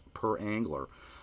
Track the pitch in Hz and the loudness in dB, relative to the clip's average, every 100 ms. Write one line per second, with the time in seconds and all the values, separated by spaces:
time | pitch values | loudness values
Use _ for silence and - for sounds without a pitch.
0 | - - 110 107 104 107 107 73 67 - | -8 0 2 2 2 2 2 0 -4 -10
1 | - - | -18 -18